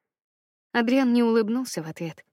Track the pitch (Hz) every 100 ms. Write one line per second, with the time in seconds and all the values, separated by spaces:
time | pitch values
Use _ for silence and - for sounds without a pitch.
0 | _ _ _ _ _ _ _ 233 233 269
1 | 254 240 233 226 214 240 254 - 160 -
2 | 165 - _